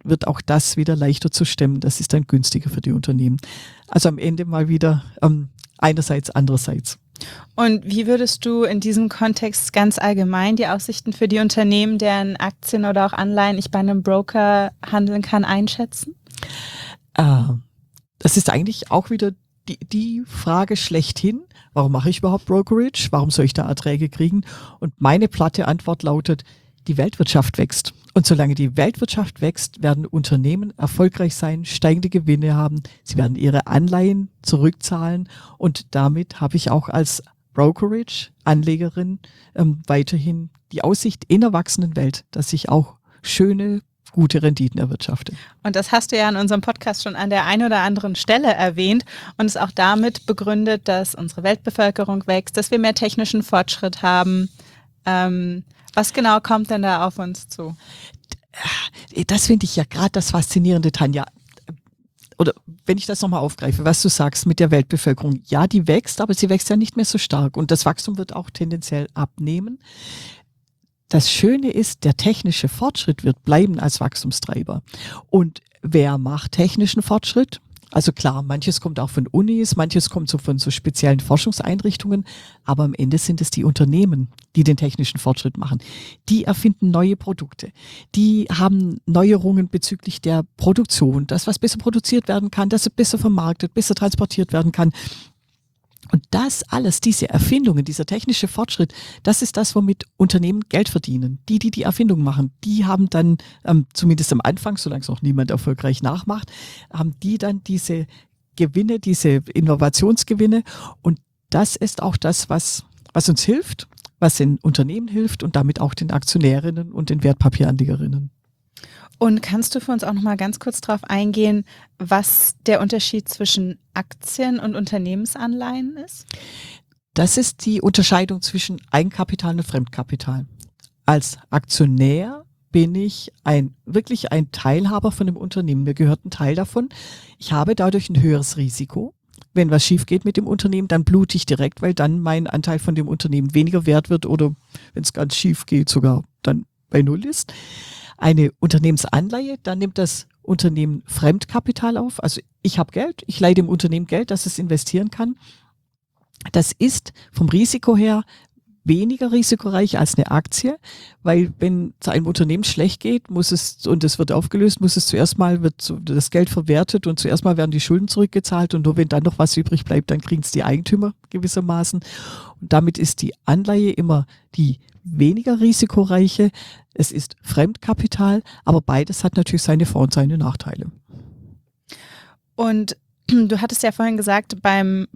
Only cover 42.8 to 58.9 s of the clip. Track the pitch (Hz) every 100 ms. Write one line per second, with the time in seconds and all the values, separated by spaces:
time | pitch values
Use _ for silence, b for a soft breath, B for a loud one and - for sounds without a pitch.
42.8 | 151 - b b - - 190 196 202 202
43.8 | - _ _ - 156 156 151 143 131 -
44.8 | 127 143 - - - - B B 208 190
45.8 | 196 233 233 226 214 202 202 208 196 226
46.8 | - 208 214 190 202 196 165 208 233 214
47.8 | 190 202 202 180 - 226 285 208 185 170
48.8 | 185 226 - B B B 214 - 202 -
49.8 | 185 208 226 - - 208 202 214 220 214
50.8 | - 185 190 - 170 - 185 220 - -
51.8 | 208 202 202 196 196 185 - - 208 240
52.8 | 220 220 214 - 220 214 214 190 180 -
53.8 | 190 180 180 180 185 185 185 b b b
54.8 | b _ - 185 185 180 180 175 - b
55.8 | b - 214 - 233 214 - 220 214 214
56.8 | 196 175 180 180 180 185 - - 160 160
57.8 | B B B B - - _ - B B
58.8 | B